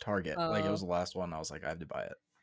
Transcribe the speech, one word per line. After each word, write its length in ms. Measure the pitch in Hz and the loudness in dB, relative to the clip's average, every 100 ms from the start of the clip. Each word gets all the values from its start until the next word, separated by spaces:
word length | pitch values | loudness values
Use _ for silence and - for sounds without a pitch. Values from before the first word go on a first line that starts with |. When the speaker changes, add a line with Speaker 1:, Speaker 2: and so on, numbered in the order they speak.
Speaker 1:
Target. 380 | - 101 82 76 | 0 0 2 0
Like, 260 | 170 - | 2 4
it 40 | 156 | 4
Speaker 2:
Oh. 40 | |
Speaker 1:
was 80 | - | 2
the 60 | 92 | 2
last 280 | 87 90 92 | 2 2 -2
one. 160 | 87 | -2
I 60 | 80 | -2
was 120 | 78 | -4
like, 140 | 76 | -4
"I 40 | 73 | -4
have 100 | 82 | -4
to 80 | 78 | -4
buy 160 | 69 | -4
it." 120 | 50 - _ _ | -6 -8 _ _